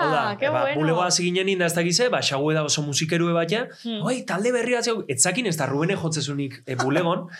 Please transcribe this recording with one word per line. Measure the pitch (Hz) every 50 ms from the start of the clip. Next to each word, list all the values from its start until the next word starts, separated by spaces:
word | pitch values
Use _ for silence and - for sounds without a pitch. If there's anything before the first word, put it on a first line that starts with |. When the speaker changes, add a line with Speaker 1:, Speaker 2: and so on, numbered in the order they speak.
Speaker 1:
Hau | 349 -
da, | - 147 139 - 208 196
Speaker 2:
qué | 269 277
Speaker 1:
ba, | - 127
Speaker 2:
bueno. | - - - 147
Speaker 1:
bulego | 151 156 165 170
hasi | 180 180 170 - 175
ginen | 175 175 185 190 190
inda | 196 180 180
ez | 170 170
dakize, | 175 170 175 175 185 247 254
ba, | 208 147
Xague | 123 - 143 135 143 151 156
da | 156 151
oso | 147 143 - 151
musikerue | 143 143 - 165 160 175 170 170 170 170
bat, | 170 170 170
ja. | 196 220 254 254 - - -
Speaker 3:
Hmm. | 233 226 214 208
Speaker 1:
Oi, | 214 254 254
talde | - - 175 175 208 240
berri | 254 240 226 240 247
bat | 240 233
zeu, | - 226 151 - -
ez | 135 120 -
zakin | 180 185 208 247 208
ez | 160 156
da | 143
Rubene | 123 131 143 156 170 196
jotzezunik, | 175 156 165 156 160 127 139 143 143 143 135 120 - - -
eh, | 131
bulegon, | 123 127 131 139 165 180 170 175 185 175 - - -